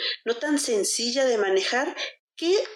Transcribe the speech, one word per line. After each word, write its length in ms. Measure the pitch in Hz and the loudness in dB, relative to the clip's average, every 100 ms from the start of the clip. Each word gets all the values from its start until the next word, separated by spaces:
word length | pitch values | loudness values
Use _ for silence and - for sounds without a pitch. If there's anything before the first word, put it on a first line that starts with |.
| - - 220 | -6 -6 -4
no 100 | 233 | -4
tan 240 | 294 294 | 0 0
sencilla 680 | 262 214 185 - 233 247 262 | 2 0 0 -2 -2 2 2
de 140 | 226 | 2
manejar, 560 | 196 190 190 240 302 - - - _ - | 2 2 2 0 -2 -4 -8 -10 _ -6
¿qué 160 | 330 403 - | 0 2 0